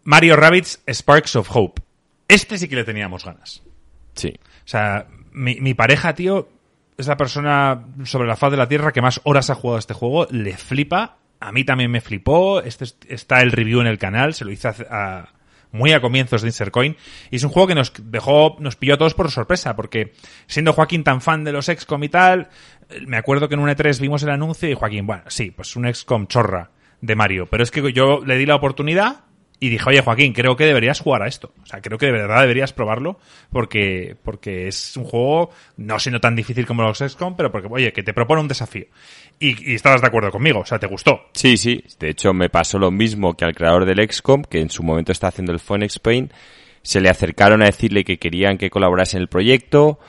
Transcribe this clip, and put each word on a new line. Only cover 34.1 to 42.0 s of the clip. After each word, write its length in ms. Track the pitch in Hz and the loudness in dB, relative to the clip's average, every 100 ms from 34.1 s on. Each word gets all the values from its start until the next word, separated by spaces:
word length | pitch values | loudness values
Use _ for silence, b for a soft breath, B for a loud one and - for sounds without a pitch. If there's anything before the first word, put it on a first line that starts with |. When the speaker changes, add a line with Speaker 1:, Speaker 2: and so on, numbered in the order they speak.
| 90 | -12
Speaker 1:
porque 460 | - 104 - 92 92 | -12 -12 -10 -8 -8
es 280 | 98 - 135 | -10 -12 -12
un 80 | |
juego, 460 | 123 117 131 156 170 b b - | -6 -2 0 0 -2 b b -16
no 220 | 107 107 | -8 -4
siendo 220 | - 120 | -4 0
tan 160 | 117 117 | 0 0
difícil 280 | 107 123 | -2 -4
como 200 | 117 120 | -4 0
los 160 | 110 104 | -2 -2
excom, 340 | 139 - 180 180 | -6 -6 -8 -2
pero 140 | 143 | -4
porque, 160 | 101 98 | -4 -6
oye, 240 | 123 120 | -4 -2
que 120 | - | -2
te 100 | 101 | -4
propone 260 | 107 117 156 | -2 0 0
un 80 | 151 | 0
desafío". 380 | 135 117 101 - b b b b _ | -6 -10 -12 -18 b b b b _
Y, 320 | 147 113 - | -2 -2 -4
y 20 | |
estabas 260 | 110 143 131 | 0 4 4
de 60 | 123 | 4
acuerdo 240 | 113 101 | 0 -2
conmigo, 300 | 101 - 110 | 0 0 0
o 40 | |
sea, 140 | - 110 | -2 -4
¿te 80 | 98 | -4
gustó? 360 | 95 - 120 - | 0 0 0 -4
Speaker 2:
Sí, 240 | - 131 113 | 0 4 4
sí. 260 | 117 123 - | 2 -4 -8
De 100 | - | -10